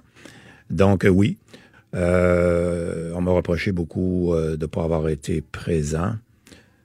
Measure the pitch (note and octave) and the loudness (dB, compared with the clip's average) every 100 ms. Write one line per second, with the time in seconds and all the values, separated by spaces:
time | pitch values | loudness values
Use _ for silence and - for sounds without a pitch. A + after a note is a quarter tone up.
0 | - - - - - - - E2 G2 G2 | -10 -20 -20 -20 -20 -20 -6 2 4 4
1 | G#2 F#2 A2+ G3+ _ - - - - G2 | 4 4 2 0 _ -20 -20 -20 -10 -2
2 | F2 F2+ F2+ F2 F2 F2 F2 F2 F2 E2+ | 2 2 4 2 2 2 0 -2 -4 -6
3 | E2 F2 F2+ F2+ E2+ E2 G#2+ F2+ E2 F#2+ | -6 -4 0 0 0 -2 -2 -4 -4 -4
4 | F#2 F2+ F2 E2 D#2+ D#2 D#2 - E2 E2 | -2 0 0 0 -2 -4 -6 -4 -2 0
5 | D#2 D2+ - E2 - - - E2 D2 D#2 | -2 -4 -4 -6 -6 -10 -4 -2 -2 -4
6 | F2+ A2 _ _ _ - _ _ | -4 -6 _ _ _ -20 _ _